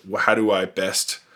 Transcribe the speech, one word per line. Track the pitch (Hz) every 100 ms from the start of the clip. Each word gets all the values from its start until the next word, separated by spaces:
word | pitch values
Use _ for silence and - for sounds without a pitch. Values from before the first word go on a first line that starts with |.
| 95
wh-, | 90
how | -
do | 110 110
I | 98 92
best | - 95 - - - -